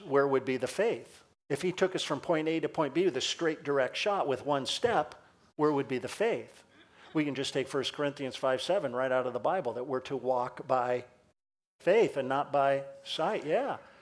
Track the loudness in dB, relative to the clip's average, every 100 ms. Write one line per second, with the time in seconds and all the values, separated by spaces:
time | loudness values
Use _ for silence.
0 | 2 4 4 2 2 -2 -2 0 0 -2
1 | -8 -20 -20 _ _ -2 -2 0 0 0
2 | -4 -4 0 0 0 -2 -2 -2 0 2
3 | 2 0 -4 -2 -2 -2 0 0 0 0
4 | -2 0 0 -2 0 -2 -2 -2 2 2
5 | 0 -8 -20 _ _ 0 2 2 0 -4
6 | -4 -2 0 0 -6 -18 -20 -20 -20 -20
7 | -4 -2 0 -2 -2 -2 -2 -2 -2 -2
8 | -2 -2 -8 -2 0 0 2 0 0 -2
9 | 2 2 0 -2 0 0 -2 -4 -4 -4
10 | -4 -4 0 0 0 -6 0 2 2 -2
11 | -4 -18 _ _ _ _ _ _ 4 6
12 | 6 2 0 0 2 4 4 2 -2 -12
13 | -10 -2 -2 -2 0 0 0 -6 -10 -20